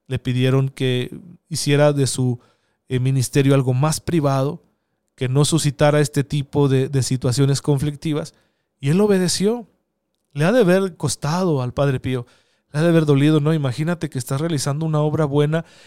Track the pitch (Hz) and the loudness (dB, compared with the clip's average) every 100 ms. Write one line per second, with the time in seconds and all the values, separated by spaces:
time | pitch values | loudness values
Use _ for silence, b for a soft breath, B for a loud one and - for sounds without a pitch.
0 | - 127 131 123 131 135 135 - 131 123 | -10 -6 -4 0 2 2 0 -2 -4 -2
1 | - - - 123 - 135 143 143 147 143 | -6 -12 -18 -20 -12 -6 0 2 4 2
2 | 131 - 127 120 b b b b - 127 | -2 -2 -2 -4 b b b b -6 -2
3 | 131 135 117 147 139 139 127 127 156 156 | 0 0 0 2 4 4 2 0 0 -2
4 | - 175 143 135 139 - _ _ _ _ | -2 -2 0 0 -2 -6 _ _ _ _
5 | _ - 127 135 151 160 147 - 147 147 | _ -8 -2 0 2 2 0 2 2 2
6 | 147 147 135 147 135 143 143 131 135 139 | 0 -2 -2 -4 -2 0 2 2 0 -2
7 | 120 131 131 123 139 135 - 139 147 147 | -2 -2 -2 0 0 0 0 -2 -2 -6
8 | 160 147 160 - _ _ _ _ 139 180 | -6 -6 -8 -16 _ _ _ _ -2 2
9 | 208 190 180 - 196 240 214 _ _ _ | 2 2 0 0 -2 -2 -8 _ _ _
10 | _ _ _ 143 165 247 180 190 190 160 | _ _ _ -2 2 4 4 2 0 -4
11 | 143 - 143 175 185 143 123 131 143 131 | -6 -4 -4 -2 0 0 -2 -2 0 -2
12 | 131 127 120 b b b b 147 170 165 | -4 -6 -8 b b b b -2 2 4
13 | 151 139 147 156 147 160 135 120 156 170 | 4 4 4 4 2 0 -2 -4 -4 -4
14 | 151 131 - 135 165 147 143 143 160 151 | -6 -8 -6 -4 -4 -4 -4 -4 -2 -2
15 | 151 151 147 147 147 165 - B | 0 0 0 0 0 -2 -6 B